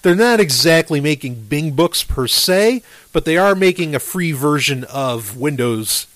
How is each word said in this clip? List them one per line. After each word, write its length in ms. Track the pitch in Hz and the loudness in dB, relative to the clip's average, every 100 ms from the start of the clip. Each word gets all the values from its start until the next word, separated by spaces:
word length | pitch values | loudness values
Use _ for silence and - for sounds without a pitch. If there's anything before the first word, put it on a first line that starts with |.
they're 120 | 180 | 2
not 260 | 180 240 226 | 4 4 4
exactly 600 | 175 - 165 165 160 151 | 2 2 4 4 2 0
making 440 | 147 143 131 120 | 0 -2 -4 -10
Bing 260 | 107 147 156 | -6 -4 -2
books 340 | 139 165 - | 0 0 0
per 240 | - - 127 | -4 -4 -2
se, 540 | - - 185 220 254 - - _ | 0 0 2 2 0 -4 -20 _
but 100 | 165 | -4
they 140 | 165 165 | 0 2
are 160 | 196 | 2
making 400 | 190 190 180 160 | 4 2 2 -2
a 40 | 139 | -4
free 340 | - 185 170 | -6 -4 -4
version 520 | 139 147 147 139 131 | 0 0 0 0 -2
of 540 | 123 135 131 117 101 120 | -6 -6 -4 -4 -8 -6
Windows 680 | 147 135 120 113 107 - - | -4 -2 -2 -2 -4 -6 -8